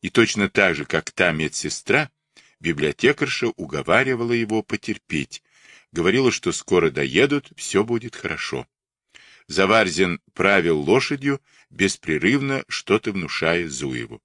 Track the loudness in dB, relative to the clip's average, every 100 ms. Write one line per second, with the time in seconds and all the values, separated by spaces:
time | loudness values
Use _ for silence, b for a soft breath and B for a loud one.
0 | 0 2 2 2 0 2 2 2 -2 -2
1 | -2 0 0 2 -4 -4 -8 -10 0 0
2 | 0 _ _ b b b -6 -2 -2 2
3 | 0 2 -4 -2 -4 -6 -8 -8 0 2
4 | 2 -2 -2 -2 0 -2 -2 -8 -6 -10
5 | _ -6 -6 -12 b b b b b -2
6 | 2 4 2 2 -4 -4 2 2 4 0
7 | 0 2 2 0 -4 -14 -2 0 0 -4
8 | -6 -10 -8 -6 -6 -8 -10 _ _ _
9 | _ b b b b 0 4 4 4 2
10 | 0 0 _ 0 2 4 2 0 4 2
11 | 2 -4 -4 -4 b b b -2 -2 -2
12 | -4 0 2 0 -2 -6 -6 -10 0 0
13 | 0 -6 -6 -2 0 0 -2 -6 -6 -6
14 | -10 -14